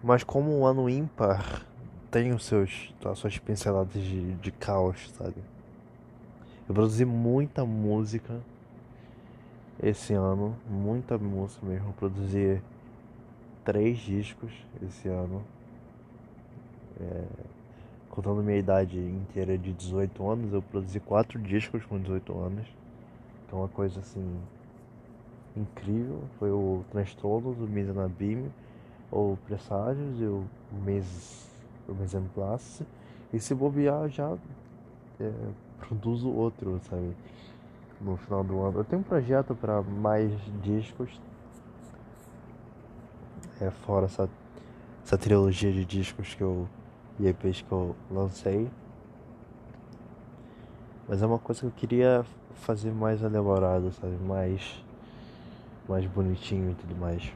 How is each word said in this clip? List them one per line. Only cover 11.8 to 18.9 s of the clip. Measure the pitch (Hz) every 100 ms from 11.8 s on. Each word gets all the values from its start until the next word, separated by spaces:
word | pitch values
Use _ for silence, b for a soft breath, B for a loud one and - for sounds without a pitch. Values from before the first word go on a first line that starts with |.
| 101
Eu |
produzi | 95 98 95 98 98 98 95 - - - - - - - - - -
três | - 104 110 120
discos | 104 98 104 - 117 - - -
esse | 95 - 95
ano. | 92 90 95 107 - - - - - - - - - - - - - - -
É, | 90 87 87 - - - - B B B -
contando | - 98 104
minha | 104 101
idade | 95 95 92